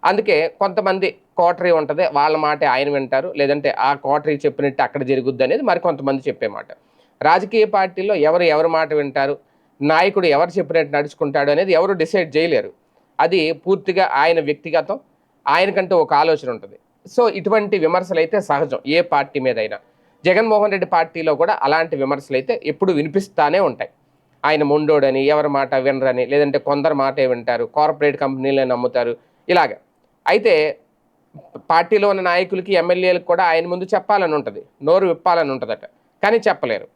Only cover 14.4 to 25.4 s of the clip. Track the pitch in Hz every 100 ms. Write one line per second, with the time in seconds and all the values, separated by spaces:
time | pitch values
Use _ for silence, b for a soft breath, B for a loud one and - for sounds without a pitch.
14.4 | 147 147 165 160 156 202 _ _ _ _
15.4 | - 156 190 196 185 180 151 147 160 156
16.4 | 131 113 101 - _ _ 190 - 240 190
17.4 | 185 220 208 202 160 180 180 165 160 208
18.4 | - 143 151 127 135 160 170 143 139 143
19.4 | 131 113 107 104 _ b b b 175 185
20.4 | 226 214 208 196 180 175 165 170 160 143
21.4 | 170 208 135 156 165 156 135 139 139 131
22.4 | 131 - 147 151 196 160 156 190 190 -
23.4 | 147 175 175 113 107 _ _ _ _ _
24.4 | 143 151 147 147 151 151 135 131 139 151